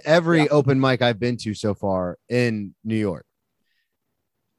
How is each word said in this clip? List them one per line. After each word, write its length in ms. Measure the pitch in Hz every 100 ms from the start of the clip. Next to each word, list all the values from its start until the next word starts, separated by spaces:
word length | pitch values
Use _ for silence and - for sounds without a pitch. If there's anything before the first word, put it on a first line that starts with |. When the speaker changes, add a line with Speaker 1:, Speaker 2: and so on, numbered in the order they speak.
Speaker 1:
every 360 | 147 165 165 170
Speaker 2:
Yeah. 80 | 147
Speaker 1:
open 300 | 147 131 135
mic 220 | 135 127
I've 180 | 120 107
been 160 | 120 120
to 160 | 113
so 180 | 104 107
far 460 | 98 101 92 90 - -
in 460 | 123 120 110 98 -
New 140 | 107 110
York 280 | 104 78 - _ _ _ _ _ _ _ _ _ _ _ _